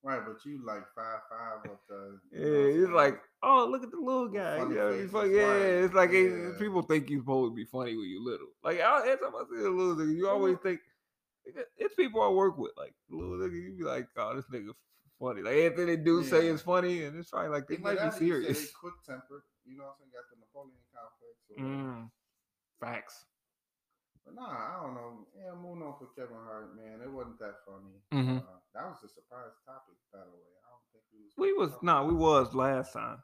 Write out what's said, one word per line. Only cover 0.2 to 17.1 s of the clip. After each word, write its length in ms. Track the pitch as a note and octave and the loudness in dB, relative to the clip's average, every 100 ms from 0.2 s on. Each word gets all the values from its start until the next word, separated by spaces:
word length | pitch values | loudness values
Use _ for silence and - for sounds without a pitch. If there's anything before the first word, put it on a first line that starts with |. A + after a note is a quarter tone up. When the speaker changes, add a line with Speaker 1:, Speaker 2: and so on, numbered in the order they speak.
Speaker 1:
but 200 | A2 G#2+ C#3+ | -6 -14 -14
you, 160 | C#3+ A#2 | -12 -10
like, 180 | G#2 F#2+ | -10 -12
five 260 | - A2+ A2 - | -12 -10 -10 -12
five 320 | A2+ A#2 A2 G#2+ | -12 -10 -10 -12
with 80 | G2 _ | -16 _
the, 300 | G2+ G2 G2+ _ | -14 -12 -16 _
you 100 | - | -2
Speaker 2:
Yeah, 60 | D3 | 2
Speaker 1:
know 60 | |
what 80 | D3 | 6
I'm 140 | C#3+ D#3 | 6 6
Speaker 2:
he's 80 | |
Speaker 1:
saying? 100 | F#3 | 6
Speaker 2:
like, 280 | E3+ C#3+ G#2+ - _ | 6 6 4 -12 _
"Oh, 260 | C4 C4+ A#3+ | 6 6 6
look 120 | C4 | 0
at 60 | A#3+ | -6
the 80 | F4 | -6
little 280 | B3+ C4 A#3+ | -2 0 -2
Speaker 1:
With 80 | |
Speaker 2:
guy." 240 | G3+ F3 D3+ | -4 -2 -2
Speaker 1:
funny 120 | - - | -2 0
Speaker 2:
You 20 | |
know, 80 | - | 0
he's 60 | F#3+ | 0
Speaker 1:
faces, 140 | G3 | -2
Speaker 2:
like, 180 | G3+ G#3 | 0 4
yeah, 160 | G3+ G3+ | 6 6
Speaker 1:
right. 140 | G3+ G3 F3+ F#3 | 4 4 4 4
Speaker 2:
it's 80 | F#3+ | 6
like, 140 | F3+ | 6
hey, 180 | F#3 F#3 | 8 6
Speaker 1:
Yeah. 200 | F3 F3 F3+ | 4 -6 -4
Speaker 2:
people 220 | G#3 F#3 | -2 -2
think 260 | - D#3 C3+ | 2 2 2
you 100 | C#3+ | -4
supposed 320 | B2 C3+ B2 | 0 2 2
to 40 | A#2 | -2
be 80 | G#2+ | -10
funny 300 | B2+ B2 A2+ | -6 -6 -6
when 100 | G2 | -6
you 120 | F#2 | -8
little. 240 | B2 G#2 C#2 _ - | -6 -8 -10 _ -4
Like, 160 | F3 | 0
I, 180 | G3+ C#4+ A#3+ | 4 4 2
every 100 | C4+ C#4 | 0 -2
time 80 | |
I 100 | A3 C#4 | -6 -10
see 140 | A#3 G3+ | -4 -2
a 40 | |
little 260 | F#3 F#3 E3 | 0 0 0
nigga, 180 | D#3 D#3+ | -2 0
you 120 | G3 | 0
always 280 | G3+ F#3+ F3+ | 2 2 0
Speaker 1:
Mm-hmm. 100 | F#3+ | -2
Speaker 2:
think, 140 | F3 _ _ _ _ _ _ - - B3 _ | -6 _ _ _ _ _ _ -18 -14 -14 _
it's 180 | G4+ F#4 | -4 0
people 260 | C#4+ A3 | 0 2
I 60 | G#3 | 4
work 300 | F#3+ G3 D#3+ | 4 4 2
with, 160 | A2 - | -8 -8
like, 160 | C#2+ _ _ | -14 _ _
little 280 | E3 F3 F3+ | -10 -8 -6
nigga, 180 | F#3 F3 | -6 -6
you 80 | F3+ F#3 | -12 -8
be 60 | D#3 | -6
like, 240 | C3 A#2+ - | -6 -8 -8
"Oh, 180 | G#2+ C3 | -6 -6
this 100 | C3 | -8
nigga 200 | B2+ G#2 G#2+ _ _ _ _ | -12 -12 -18 _ _ _ _
funny." 220 | B2+ G#2+ | -8 -6
Like, 140 | G2 C#3+ | 0 4
Anthony 400 | E3 E3 F3 E3 | 4 2 0 2
do 240 | D#3 E3+ | 4 2
say 220 | C3+ D#3+ E3 | 4 4 4
Speaker 1:
Yeah. 60 | |
Speaker 2:
it's 80 | D#3 | 0
funny, 400 | E3+ F3+ F3+ F3 | 0 0 0 -2
and 120 | D3 | -6